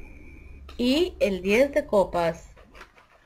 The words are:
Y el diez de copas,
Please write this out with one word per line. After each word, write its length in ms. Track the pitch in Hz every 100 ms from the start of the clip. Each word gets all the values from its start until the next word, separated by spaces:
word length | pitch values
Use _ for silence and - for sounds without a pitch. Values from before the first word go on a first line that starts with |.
| - - - - - - - -
Y 360 | 247 285 359 -
el 220 | 196 185
diez 300 | 185 214 277
de 120 | 294
copas, 640 | 277 208 175 175 165 165 - - - - - _ _ _